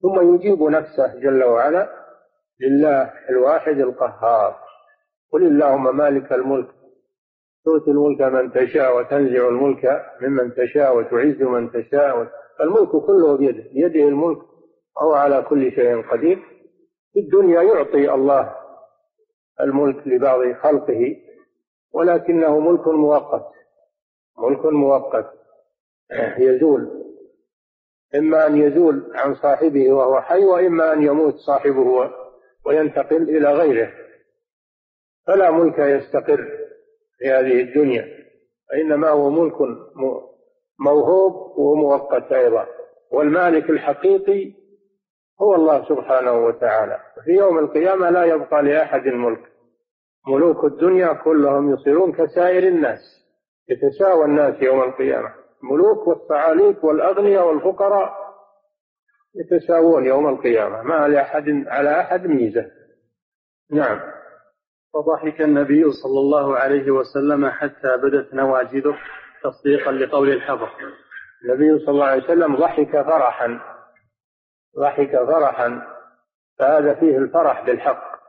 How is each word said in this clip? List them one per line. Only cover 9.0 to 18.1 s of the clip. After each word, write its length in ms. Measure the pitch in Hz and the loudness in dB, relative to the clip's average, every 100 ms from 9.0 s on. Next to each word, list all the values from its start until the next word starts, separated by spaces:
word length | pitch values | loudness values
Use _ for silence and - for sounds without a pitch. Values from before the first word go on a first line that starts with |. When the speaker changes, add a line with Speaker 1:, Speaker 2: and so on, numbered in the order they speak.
| 120 143 139 123 123 | -2 -2 0 0 0
Speaker 1:
الملك 580 | 120 139 127 127 143 - - | 0 -2 0 -2 -2 -6 -8
ممن 320 | 127 139 123 | -4 -2 -4
تشاء 440 | 123 123 147 139 123 | -4 -2 2 2 2
وتعز 440 | 113 120 143 131 | 0 0 0 0
من 300 | 135 123 113 | -2 -2 -4
تشاء." 560 | 120 113 143 143 123 117 - - _ | -8 -4 0 0 0 -6 -12 -20 _
فالملك 300 | 156 214 196 | 0 2 2
كله 480 | 156 - 196 160 139 | 0 2 4 4 4
بيده، 260 | 139 113 113 | 0 -2 -8
بيده 340 | 131 175 160 147 | -2 0 2 2
الملك 280 | 143 165 156 - _ _ _ _ - | 2 -2 -4 -12 _ _ _ _ -4
وهو 160 | 151 | 0
على 280 | 147 143 139 | 2 2 0
كل 300 | 127 147 131 | 0 0 0
شيء 400 | 127 120 120 110 | 0 0 0 -4
قدير. 440 | 120 156 190 - - _ _ _ _ _ 208 | -2 0 -2 -6 -20 _ _ _ _ _ -6
في 60 | |
الدنيا 400 | 156 185 190 170 | 0 2 4 4
يعطي 520 | 185 196 139 143 139 | 4 2 0 0 2